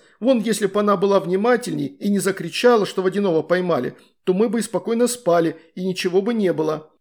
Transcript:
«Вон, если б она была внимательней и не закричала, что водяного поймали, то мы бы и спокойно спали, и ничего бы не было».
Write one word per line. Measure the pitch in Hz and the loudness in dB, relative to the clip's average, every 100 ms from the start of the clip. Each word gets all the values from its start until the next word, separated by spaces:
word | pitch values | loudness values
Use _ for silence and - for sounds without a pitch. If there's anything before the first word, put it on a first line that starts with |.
| _ _ | _ _
«Вон, | 233 247 | 0 2
если | 208 208 196 | 0 -2 0
б | 208 | 0
она | 208 196 | 2 2
была | 196 196 | 2 2
внимательней | 170 190 233 240 214 156 139 | 0 0 2 0 -2 -6 -6
и | - 202 | -6 -2
не | 202 | 0
закричала, | 190 190 170 - 240 233 190 | 0 -4 -6 0 4 4 2
что | - | -2
водяного | 185 196 202 160 | -2 0 0 0
поймали, | 151 180 180 147 131 - _ _ | 0 0 0 -2 -4 -8 _ _
то | - | -2
мы | 185 226 | 0 0
бы | 226 | 0
и | |
спокойно | - 180 220 233 240 | -2 -4 -2 0 0
спали, | - - 170 165 160 - | 0 0 2 2 -4 -12
и | - | -8
ничего | 185 185 185 180 | -6 -4 -2 0
бы | 202 | 0
не | 226 185 | 0 0
было». | 151 156 156 - _ | 0 -2 -4 -10 _